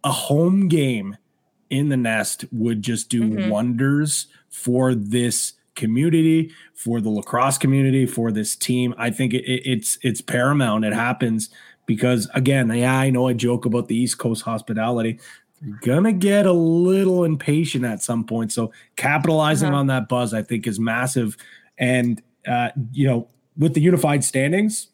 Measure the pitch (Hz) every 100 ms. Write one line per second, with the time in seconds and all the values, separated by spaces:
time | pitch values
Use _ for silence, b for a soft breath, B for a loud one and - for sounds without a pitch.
0 | 139 139 - 147 175 190 190 165 139 117
1 | 98 101 _ _ _ _ _ 135 147 131
2 | 117 110 104 - - 117 117 110 104 110
3 | - 120 110 107 104 104 123 117 135 143
4 | 151 - - b b - - 123 127 117
5 | 101 120 120 - - _ _ - 110 117
6 | 160 165 160 160 160 B B - 113 117
7 | 110 104 - 120 135 135 135 135 135 135
8 | 123 117 113 107 104 - - 123 123 117
9 | 117 107 131 123 127 123 131 120 - -
10 | 131 107 - 127 131 147 120 107 107 110
11 | 120 120 120 110 107 B B B - 110
12 | 123 123 104 131 131 139 117 117 127 131
13 | 135 127 127 117 120 120 123 120 - 117
14 | 123 - 120 113 - 110 - 110 113 120
15 | 113 113 B B B _ 143 104 - 143
16 | 214 185 196 202 196 175 165 165 180 190
17 | 190 180 170 147 - 151 165 135 123 107
18 | - 117 110 113 110 - 110 B B -
19 | 131 147 139 156 151 151 151 139 135 131
20 | 107 123 120 110 104 117 113 104 113 117
21 | 131 131 110 - B B B - 127 127
22 | 120 107 _ _ - 120 120 143 113 127
23 | 135 117 117 _ _ - 156 156 165 180
24 | 156 143 - 135 139 185 214 214 -